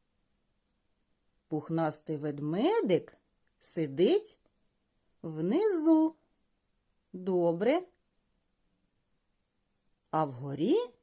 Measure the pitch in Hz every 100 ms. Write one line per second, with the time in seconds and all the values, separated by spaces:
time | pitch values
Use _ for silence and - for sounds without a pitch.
0 | _ _ _ _ _ _ _ _ _ _
1 | _ _ _ _ - 151 - 165 156 151
2 | - 151 147 143 151 175 302 453 269 156
3 | - - _ _ _ _ - - 151 135
4 | 208 403 427 - _ _ _ _ _ _
5 | _ _ 160 156 175 294 427 349 311 320
6 | 320 - _ _ _ _ _ _ _ _
7 | _ 180 185 180 170 170 226 330 359 _
8 | _ _ _ _ _ _ _ _ _ _
9 | _ _ _ _ _ _ _ _ _ _
10 | _ 156 151 123 139 135 190 415 494 -